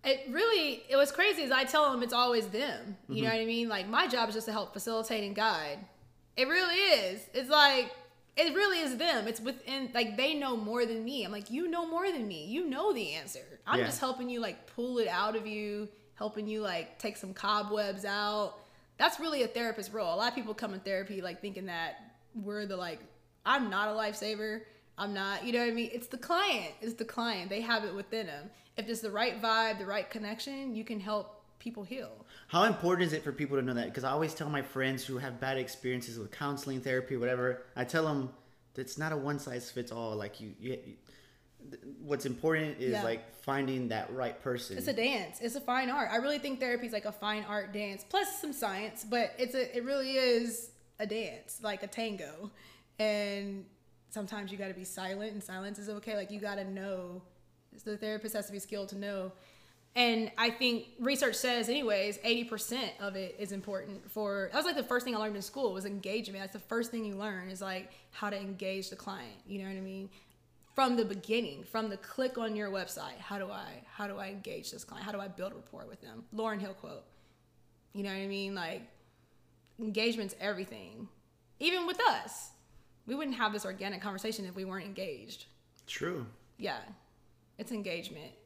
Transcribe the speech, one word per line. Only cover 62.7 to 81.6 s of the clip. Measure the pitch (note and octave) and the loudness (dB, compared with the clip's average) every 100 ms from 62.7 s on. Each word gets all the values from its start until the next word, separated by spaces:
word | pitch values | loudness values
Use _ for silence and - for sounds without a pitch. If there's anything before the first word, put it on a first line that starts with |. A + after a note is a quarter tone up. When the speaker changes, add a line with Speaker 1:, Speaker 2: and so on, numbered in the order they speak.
| A#3+ A3 - | -2 -4 -4
Speaker 1:
of | G3+ F#3+ | -6 -4
it | F#3 - | -6 -6
is | G3 | -6
important | G3 F#3+ F#3+ G3+ G3 G3+ | -6 -4 -6 -6 -10 -8
for, | - G#3 G3+ F#3+ | -4 0 0 0
that | B3 | 0
was, | E4 | 0
like, | D4 | 0
the | |
first | A#3+ B3 | 2 0
thing | B3 A3+ | 2 0
I | |
learned | G#3+ G3+ | 0 -2
in | |
school | F#3+ C4+ B3 | -6 -2 0
was | F#3+ | 0
engagement. | G3 G3+ F#3+ G#3+ A3+ G3 | -4 -6 -2 -2 -4 -8
That's | G3 | -8
the | G#3 - | -10 -2
first | A3+ A#3 | -2 0
thing | A#3 | -2
you | G#3+ | -4
learn | G3 G#3 F#3+ F#3 | -4 -4 -4 -6
is, | F#3+ | -6
like, | F#3+ F#3 F#3+ - - | -4 -4 -6 -16 -18
how | - G#3 | -6 -4
to | G3+ | -2
engage | G3 F#3+ F#3+ F#3+ F#3+ | -4 -4 -2 -2 -4
the | F#3+ | -8
client. | - G3 A#2+ G2+ - | -8 -8 -10 -14 -10
You | G3 | -8
know | F#3+ | -6
what | G3 | -6
I | |
mean? | F#3+ F#3+ G3 - - _ _ _ _ | -6 -8 -10 -14 -20 _ _ _ _
From | - C4 A#3+ | 4 6 6
the | |
beginning, | G#3 G3 G3 A3+ G#3 C#3 | 2 0 0 0 0 -6
from | F#3 A3+ A3 | -6 -2 -2
the | G3 | -4
click | - - C4 B3+ | -8 -2 -2 0
on | A3+ G#3+ | -2 -2
your | G#3 | -2
website, | G3 F3 - C#3+ B2 | -2 -4 -6 -8 -10
how | - G3+ | -8 -6
do | F#3+ | -6
I, | G3+ G3 - - | -6 -10 -12 -16
how | - G#3 | -8 -6
do | G3 | -6
I | F#3+ | -8
engage | G3 G#3 - - | -8 -8 -8 -8
this | - | -12
client? | - - G3 | -12 -10 -8
How | |
do | G3+ | -6
I | G3 | -8
build | F3 F#3 | -6 -8
rapport | - - - - | -8 -16 -16 -14
with | - | -16
them? | A#2+ A2+ - | -16 -16 -10
Lauryn | G#3+ A3 G#3 | -4 -2 -2
Hill | G3 | -4
quote. | F#3+ - - - - _ _ _ _ _ _ _ | -8 -12 -14 -16 -20 _ _ _ _ _ _ _
You | G3+ | -6
know | G3 | -4
what | F#3+ | -4
I | G3 | -4
mean? | G3 G3 | -4 -4
Like, | G3 E3 F#3+ - - _ _ _ - _ _ _ - | -4 -4 -6 -10 -20 _ _ _ -20 _ _ _ -8
engagement's | G#3+ G#3 A3+ A3+ G3 - | -4 0 2 2 -4 -2
everything. | G3 F#3+ F#3+ G#2+ F#2+ A2+ G3+ - _ _ _ | -2 -2 -6 -10 -14 -14 -16 -18 _ _ _
Even | - | 0